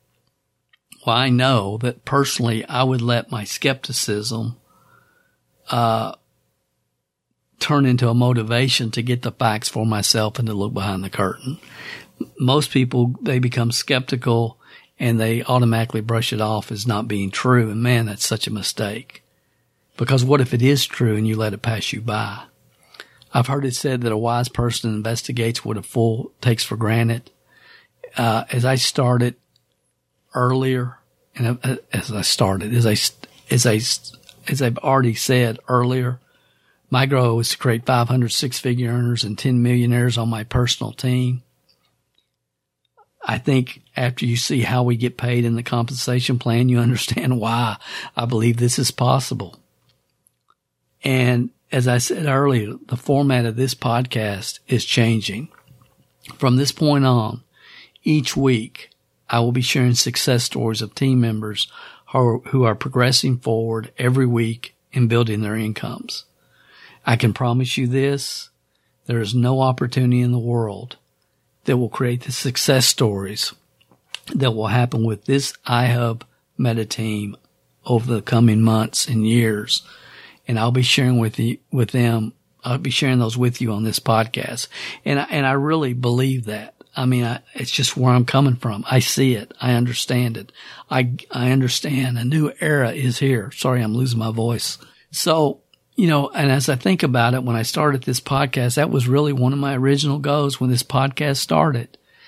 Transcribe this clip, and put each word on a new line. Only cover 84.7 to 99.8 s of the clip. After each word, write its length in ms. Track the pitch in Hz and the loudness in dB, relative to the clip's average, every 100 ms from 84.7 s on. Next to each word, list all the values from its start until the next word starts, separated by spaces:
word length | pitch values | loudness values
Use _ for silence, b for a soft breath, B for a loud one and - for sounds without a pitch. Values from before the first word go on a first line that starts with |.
| B B B | B B B
And 140 | - 143 | -4 -2
I, 80 | - | -2
and 160 | 151 135 | -2 0
I 60 | |
really 420 | 139 147 160 139 | 0 0 0 0
believe 520 | 123 123 120 131 131 107 | -2 0 2 0 -2 -4
that. 280 | 107 107 - - | -10 -12 -20 -14
I 120 | - 127 | -4 0
mean, 180 | 127 | 0
I, 160 | 117 120 - | 0 -4 -10
it's 160 | - 120 | -12 -6
just 260 | - 127 - | -2 -2 2
where 160 | 127 | 4
I'm 140 | 123 120 | 4 4
coming 300 | 135 139 123 | 4 4 2
from. 280 | 120 104 - | -2 -6 0
I 80 | 131 | 2
see 360 | - - 135 | 2 2 2
it. 200 | 113 113 - | 2 -4 -6
I 120 | 127 | 0
understand 640 | 120 120 117 - 123 123 110 | 2 2 -2 -2 0 -2 -4
it. 160 | 101 B B B B | -12 B B B B
I, 240 | 131 123 123 - | 0 0 -2 -8
I 220 | 127 127 | -2 0
understand 640 | 135 127 - 151 135 127 120 | 2 2 0 -2 -2 -2 -2
a 60 | |
new 280 | 120 156 147 - | 0 0 0 -2
era 320 | 156 147 120 | 0 2 2
is 260 | 139 127 120 | 0 -2 0
here. 320 | 135 127 98 | 0 0 -2
Sorry, 300 | - 127 123 | -4 0 0
I'm 120 | 110 | 0
losing 240 | 113 131 117 | 0 0 -2
my 140 | 113 | -2
voice. 440 | 113 117 113 - - B B B | -2 -2 -2 -6 -10 B B B
So, 500 | - 175 160 147 - _ _ _ | -4 0 4 2 0 _ _ _
you 120 | - 175 | 0 4
know, 240 | 147 143 | 4 2
and 200 | - 139 | 0 2
as 180 | 135 131 | 2 2
I 80 | 127 | 0
think 260 | - 185 | 2 2
about 320 | 151 123 117 | 2 4 4
it, 80 | 127 | 2
when 140 | 127 113 | 0 -2
I 60 | |
started 400 | 113 156 151 139 | -2 0 0 0
this 180 | 127 123 | -2 -4
podcast, 560 | - 139 139 131 123 120 | -2 0 0 0 0 0
that 140 | 143 | 0
was 180 | 131 123 | 2 2
really 240 | 135 147 | 2 2
one 200 | 135 123 | 2 2
of 60 | 139 | 0
my 180 | 139 | -2
original 440 | 131 | 0